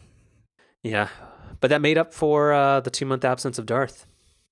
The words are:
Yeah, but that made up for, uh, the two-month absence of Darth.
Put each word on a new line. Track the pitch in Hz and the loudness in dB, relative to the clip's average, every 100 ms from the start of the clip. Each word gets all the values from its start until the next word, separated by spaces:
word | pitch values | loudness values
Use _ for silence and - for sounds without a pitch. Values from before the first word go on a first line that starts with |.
| - _ _ _ _ _ _ _ | -16 _ _ _ _ _ _ _
Yeah, | 113 107 104 - - - - - | -4 -2 -2 -6 -20 -20 -20 -2
but | 127 | 0
that | 147 | 2
made | 147 160 | 2 2
up | 160 | 0
for, | - 156 147 147 | -2 0 2 4
uh, | 143 139 139 | 4 2 2
the | 127 | -2
two-month | - 135 131 131 | -6 -4 -2 0
absence | 127 139 120 | -2 -4 -8
of | 113 | -4
Darth. | 120 131 - - _ _ _ _ | -4 -4 -8 -20 _ _ _ _